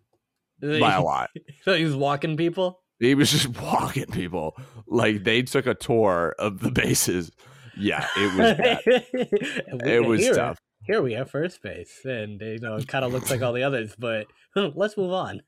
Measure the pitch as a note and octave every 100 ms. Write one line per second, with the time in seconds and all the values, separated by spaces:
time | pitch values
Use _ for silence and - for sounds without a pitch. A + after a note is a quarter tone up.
0 | _ _ _ _ _ _ C#3+ D3+ A#2+ F#2+
1 | E2 C2+ B1 - - - - F3 D#3+ C#3
2 | C#3 C#3+ D#3+ D#3 E3+ F3 F#3 F3+ _ -
3 | B2 C#3 D3 D3 - A2 - - - C3
4 | - - F2 F2 D#2 - C3+ A#2 - A#2
5 | A2+ G#2+ G2 A2+ B2+ C#3 B2 G#2 - A#2
6 | G#2 F2 E2+ - A2 F#2+ - B2 G#2+ -
7 | - F2+ E2 - - - A#2 - G2 D2
8 | - G2 G2+ F#2+ A3+ E3 A#3+ A3+ A3 B3
9 | - B3+ A#3+ G3+ B3+ A3 - B2+ - A#2
10 | A#2 A2 A#3+ F#3 C#2+ E2+ _ _ - G#3+
11 | C3+ A2 C3+ C#3+ F3 - G#2 F2+ - -
12 | C3 B2 G#2+ G2+ A2 A2 A#2 A2 B2 C3+
13 | B2+ B2+ B2+ B2+ B2 B2 C#3 C3 A2 -
14 | A#2+ A2 G#2+ _ _ G3 F#3+ C#3+ G#3 G#3+
15 | F3+ F#3 C#3 G2